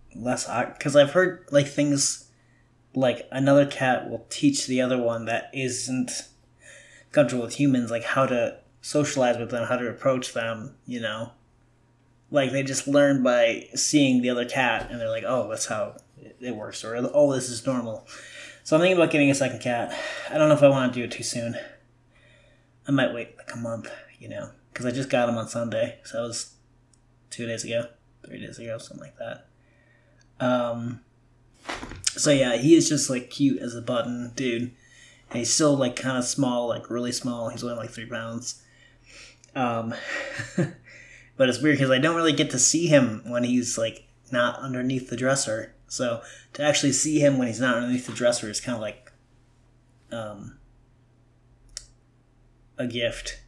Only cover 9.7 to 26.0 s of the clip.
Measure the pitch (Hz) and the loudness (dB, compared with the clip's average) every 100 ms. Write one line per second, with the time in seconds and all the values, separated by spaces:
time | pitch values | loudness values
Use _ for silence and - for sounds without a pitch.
9.7 | 123 120 104 139 127 123 120 113 113 120 | -2 -4 -2 0 0 -2 -6 -6 -6 -12
10.7 | - - 120 110 110 117 - _ _ _ | -16 -12 -8 -6 -6 -10 -16 _ _ _
11.7 | _ _ _ _ _ _ 147 131 135 135 | _ _ _ _ _ _ 0 0 0 -2
12.7 | 131 - 143 143 139 123 120 117 110 - | -4 2 6 6 6 4 4 4 2 -6
13.7 | - - 151 135 127 123 123 120 135 123 | -4 2 4 6 4 2 0 -2 0 2
14.7 | 113 - 120 110 113 113 123 104 110 - | 0 -4 -6 -4 -4 -2 -2 -2 -6 -4
15.7 | 107 101 - _ - - - 123 107 104 | -4 -6 -8 _ -20 -20 -12 -10 -8 -10
16.7 | 98 110 120 127 147 143 131 127 117 - | -10 -8 -4 0 4 4 4 -2 -4 -4
17.7 | 123 117 110 - - - - - - - | -2 -4 -10 -14 -18 -18 -18 -18 -18 0
18.7 | 156 180 180 160 156 139 135 127 113 127 | 4 4 4 4 4 4 4 0 -4 -4
19.7 | 117 107 - - - - 151 151 143 139 | -2 -4 -6 -8 -10 -4 2 4 8 6
20.7 | 135 127 123 117 - 117 123 117 120 - | 6 2 -2 -6 -8 -8 -6 -6 -8 -12
21.7 | - _ _ _ _ _ _ _ _ _ | -20 _ _ _ _ _ _ _ _ _
22.7 | _ - 139 123 117 113 - - 117 117 | _ 0 2 2 -2 -10 -16 -14 -10 -6
23.7 | 113 - - - - 117 123 117 - _ | -8 -10 -16 -20 -20 -14 -12 -12 -16 _
24.7 | - 123 127 131 127 120 113 110 120 117 | -8 -4 -4 0 0 2 -2 -4 -6 -4
25.7 | 110 117 - | -4 -4 -6